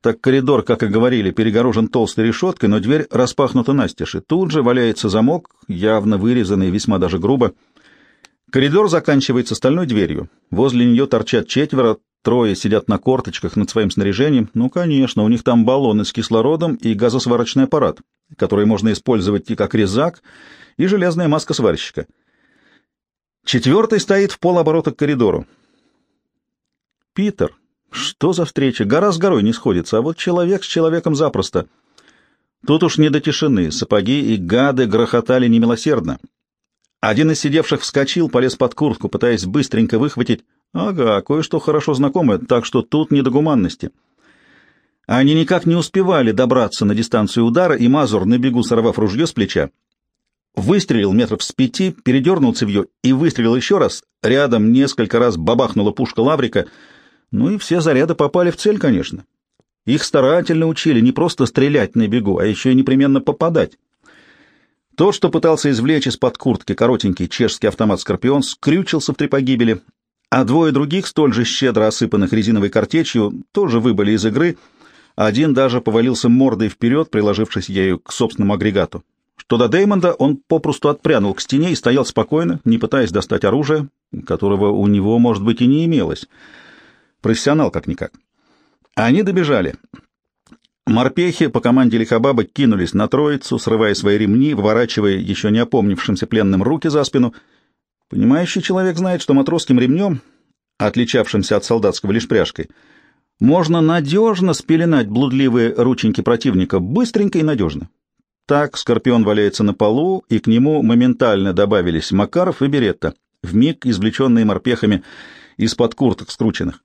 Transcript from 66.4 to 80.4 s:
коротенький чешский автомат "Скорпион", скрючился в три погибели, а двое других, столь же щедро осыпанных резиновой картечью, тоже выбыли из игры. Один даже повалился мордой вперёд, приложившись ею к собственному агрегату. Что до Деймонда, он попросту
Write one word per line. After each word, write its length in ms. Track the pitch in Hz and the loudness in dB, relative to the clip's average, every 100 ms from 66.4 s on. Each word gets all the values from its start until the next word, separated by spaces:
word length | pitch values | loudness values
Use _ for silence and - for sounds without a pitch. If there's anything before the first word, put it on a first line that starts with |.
| 135 107 - | -4 -4 -4
коротенький 520 | 95 117 127 104 90 90 | 0 0 2 -2 -2 -6
чешский 420 | - 117 - 107 | -2 -2 0 -2
автомат 320 | - 110 95 | 0 -2 -2
"Скорпион", 420 | - 95 123 143 | -2 -2 0 0
скрючился 720 | - - - 165 190 156 - | -2 -4 0 0 0 -4 -4
в 40 | 135 | -4
три 120 | 143 | -2
погибели, 520 | 139 131 127 117 107 _ _ _ _ _ | 0 0 0 2 0 _ _ _ _ _
а 160 | 120 | -2
двое 280 | 117 143 165 | 2 2 2
других, 340 | 139 147 180 185 | 0 -2 -4 -4
столь 260 | - 147 | 0 0
же 120 | 107 | 2
щедро 420 | 113 - 131 110 107 | -2 -2 0 2 0
осыпанных 480 | 107 110 104 95 | 0 -2 0 0
резиновой 340 | 110 104 113 98 | 0 0 0 0
картечью, 760 | 110 104 160 165 120 104 - - | 0 0 -2 -2 0 -2 -4 -8
тоже 280 | - 196 117 | -2 0 0
выбыли 320 | 120 101 101 | 0 0 0
из 140 | 107 110 | 0 0
игры. 320 | 117 170 - _ _ - _ _ - | 0 -2 -4 _ _ -20 _ _ -2
Один 380 | 107 107 156 | 0 2 0
даже 260 | 131 135 123 | 2 2 0
повалился 480 | 117 110 120 120 120 | 0 0 0 0 2
мордой 400 | 120 135 110 110 | 4 4 2 -4
вперёд, 420 | - 117 139 160 | -2 -2 0 -2
приложившись 600 | 110 104 98 110 - 90 | 0 0 0 -2 -4 -6
ею 280 | 98 95 87 | -2 0 -2
к 140 | _ | _
собственному 420 | - 113 - 101 | -4 -4 -2 -2
агрегату. 480 | 101 101 98 85 85 _ _ _ _ | 0 0 0 -2 -6 _ _ _ _
Что 200 | - 117 | -4 0
до 120 | 120 | 2
Деймонда, 440 | 151 202 202 175 | 2 2 2 0
он 240 | - 135 | 0 0
попросту 540 | 139 | -2